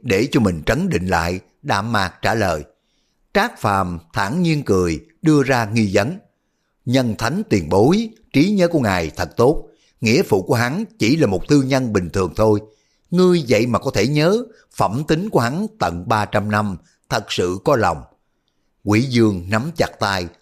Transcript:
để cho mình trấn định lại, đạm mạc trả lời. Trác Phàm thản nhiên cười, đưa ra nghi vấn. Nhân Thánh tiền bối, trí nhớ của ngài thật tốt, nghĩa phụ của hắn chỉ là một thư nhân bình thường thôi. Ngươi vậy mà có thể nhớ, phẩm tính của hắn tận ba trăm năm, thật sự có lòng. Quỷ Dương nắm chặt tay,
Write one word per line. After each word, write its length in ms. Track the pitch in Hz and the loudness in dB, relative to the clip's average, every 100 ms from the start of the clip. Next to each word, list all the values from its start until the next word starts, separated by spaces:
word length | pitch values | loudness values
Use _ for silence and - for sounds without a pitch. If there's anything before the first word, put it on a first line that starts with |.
để 260 | 127 98 131 | -2 0 2
cho 100 | 147 | 2
mình 220 | 104 82 73 | 2 0 -2
trấn 220 | 120 190 | -2 0
định 180 | 87 92 | -2 0
lại, 340 | 85 85 92 - _ | 0 0 -6 -12 _
đạm 300 | - 101 110 | -4 -4 -2
mạc 220 | 107 92 - | -2 -2 -4
trả 120 | 98 | -2
lời. 300 | 110 95 80 73 _ _ _ _ _ _ | 0 0 -2 -6 _ _ _ _ _ _
Trác 260 | 202 233 - | -2 -2 -2
Phàm 380 | 113 98 90 85 - | 0 0 0 -6 -8
thản 300 | 110 98 160 | -4 -2 0
nhiên 200 | 170 151 | 0 0
cười, 380 | 120 95 87 78 - - | 2 2 2 -2 -8 -4
đưa 200 | 156 147 | 2 2
ra 220 | 131 127 | 2 0
nghi 260 | 107 113 104 | 0 0 2
vấn. 240 | 101 110 190 _ _ _ _ _ _ | 2 0 -6 _ _ _ _ _ _
Nhân 300 | - 131 123 101 | -2 0 0 -2
Thánh 240 | 113 175 220 | -4 -4 -2
tiền 180 | 101 76 | -2 2
bối, 420 | 92 123 202 220 - _ | 2 4 2 -2 -10 _
trí 180 | 135 180 | 0 2
nhớ 180 | 208 170 | 2 2
của 120 | 170 | 2
ngài 300 | 110 92 78 - | 0 0 -4 -6
thật 200 | 87 - | -6 2
tốt, 320 | 123 160 - _ _ - | 2 2 -4 _ _ -6
nghĩa 220 | 113 135 | 0 0
phụ 200 | - 98 | 2 0
của 120 | 92 | 0
hắn 300 | 120 120 190 226 - | 0 0 -4 -6 -2
chỉ 180 | 110 160 | 0 2
là 100 | 123 | 0
một 220 | 92 - | 0 2
thư 140 | 147 | 2
nhân 300 | 131 135 127 | 2 0 0
bình 180 | 104 87 | -2 -2
thường 220 | 98 90 - | -4 -4 0
thôi. 240 | 110 104 - _ _ _ - | 2 2 -2 _ _ _ -4
Ngươi 340 | 175 185 175 123 | 2 4 2 2
vậy 180 | 110 120 | 0 2
mà 120 | 107 | -2
có 120 | 135 | -2
thể 120 | 104 117 | -2 0
nhớ, 360 | 147 160 220 254 - _ - | 2 2 0 -4 -18 _ -4
phẩm 280 | 101 123 151 | -2 -2 -2
tính 220 | 160 214 | -2 0
của 100 | 180 | 0
hắn 260 | 120 156 214 - | 0 -2 -6 -4
tận 300 | 90 85 90 | -4 -4 -2
ba 160 | 110 | -2
trăm 260 | 101 107 104 | 0 -2 0
năm, 260 | 104 104 90 _ _ - | -2 -2 -6 _ _ -6
thật 240 | 123 101 | -6 -4
sự 260 | - 90 95 | -4 -2 -2
có 120 | - 135 | 0 2
lòng. 260 | 95 78 - _ _ _ _ _ _ _ | 0 -2 -10 _ _ _ _ _ _ _
Quỷ 180 | 101 107 | 0 0
Dương 440 | 135 120 110 92 90 | 2 2 2 0 -4
nắm 200 | 110 151 160 | -4 -4 -4
chặt 140 | 110 - | -4 -2
tay, 260 | 101 95 85 _ | -4 -4 -6 _